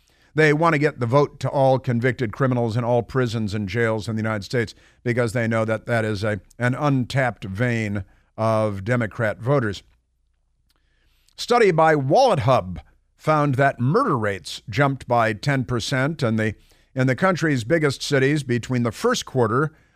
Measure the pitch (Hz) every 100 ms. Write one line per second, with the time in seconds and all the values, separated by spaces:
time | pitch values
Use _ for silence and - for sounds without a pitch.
0 | _ _ _ 147 151 151 165 147 147 123
1 | 117 143 139 - 135 143 135 131 131 117
2 | 127 - 110 - 131 123 117 117 117 120
3 | 98 131 120 113 104 107 98 120 117 110
4 | 104 110 110 107 95 123 110 - _ _
5 | 123 120 120 120 113 113 110 110 - 117
6 | 110 101 107 104 - - 123 127 147 135
7 | 117 135 127 - 98 95 123 117 107 101
8 | - _ _ - 110 110 107 98 95 123
9 | 107 - 107 90 117 143 110 92 - _
10 | _ _ _ _ _ _ _ _ _ _
11 | _ _ _ - - 240 202 165 160 151
12 | 135 214 262 160 113 120 92 85 - _
13 | _ _ 156 156 147 127 139 131 127 214
14 | 269 127 104 95 - - - 101 143 131
15 | - 120 110 104 147 135 120 120 - 131
16 | 139 156 117 110 110 - _ _ _ 131
17 | 131 120 190 160 160 131 107 170 147 -
18 | - 139 135 151 127 120 - 127 120 -
19 | 240 233 - 131 110 127 151 - _